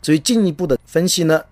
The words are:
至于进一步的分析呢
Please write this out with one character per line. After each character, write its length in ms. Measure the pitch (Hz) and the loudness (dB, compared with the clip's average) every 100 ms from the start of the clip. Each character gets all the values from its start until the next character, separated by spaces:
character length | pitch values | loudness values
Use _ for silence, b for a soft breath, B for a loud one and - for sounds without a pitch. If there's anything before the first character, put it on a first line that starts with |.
至 140 | - | 0
于 40 | 156 | -2
进 280 | - 233 196 | 0 0 0
一 60 | |
步 140 | 147 180 | -2 -2
的 120 | 127 _ | -2 _
分 200 | - 180 | -2 -2
析 180 | - | 0
呢 180 | 160 160 - | 0 0 -2